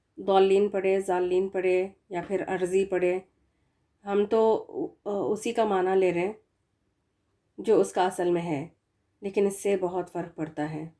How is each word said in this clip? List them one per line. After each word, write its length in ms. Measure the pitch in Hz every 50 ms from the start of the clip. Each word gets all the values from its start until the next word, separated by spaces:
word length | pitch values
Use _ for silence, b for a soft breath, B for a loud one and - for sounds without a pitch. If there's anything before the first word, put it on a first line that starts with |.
| _ _ _
ضالین 520 | - 196 190 190 190 196 196 190 196 208 202
پڑھے، 300 | 202 196 190 190 190 196
زالین 480 | 190 196 180 180 180 180 180 185 196 190
پڑھے 380 | - 190 185 185 180 185 185 196 196 _ _ -
یا 120 | 190 175 170
پھر 160 | - 196 180 -
ارضی 380 | - 190 180 185 175 185 190 196
پڑھے، 340 | 196 185 180 180 180 180 190 - _ _ _ _ _ _ _ _ _ _ _ _ _ _ _ -
ہم 200 | 202 202 202 208
تو، 400 | 202 226 220 220 220 220 - - - - - 165 - - _ -
آ، 40 | 202
اسی 440 | 208 202 143 123 214 202 - 233 226
کا 120 | 233 220
معنی 300 | 214 196 185 180 190 190
لے 180 | 190 190 180 170
رہے 80 | 170
ہیں 120 | 180 202 220 - _ _ _ _ _ _ _ _ _ _ _ _ _ _ _ _ _ _ _ _ _ _ _
جو 240 | - 196 226 208 190
اس 120 | 190 190 -
کا 120 | 202 180
اصل 260 | 185 185 - 175 175
میں 100 | 175 170
ہے، 260 | 170 175 156 135 160 - _ _ _ _ _ _ _ _ _ _
لیکن 260 | 208 196 196 214 196
اس 160 | 202 196 - -
سے 140 | 202 202
بہت 340 | 190 185 175 185 185 175 -
فرق 240 | - 175 170 170 -
پڑتا 360 | - 156 160 160 - 151 156
ہے۔ 180 | 160 151 160 165 -